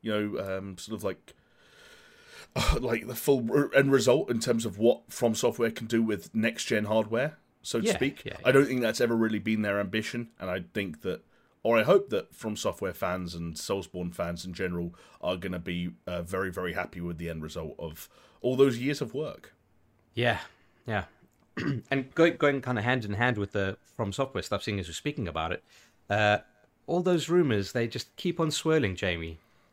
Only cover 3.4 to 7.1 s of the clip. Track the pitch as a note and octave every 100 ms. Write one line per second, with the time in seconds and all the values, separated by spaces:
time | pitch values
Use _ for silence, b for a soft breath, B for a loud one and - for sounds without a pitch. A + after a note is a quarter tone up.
3.4 | A2+ D3 C#3+ C#3 C#3 C3+ A#2 C#3 - A#2
4.4 | B2+ A#2 A2+ F#2 A#2 - - - A#2+ A2
5.4 | B2 A#2 A2+ A2+ A2+ A2+ A2 G2+ - A2
6.4 | A2+ - - A2 G#2 A2 G#2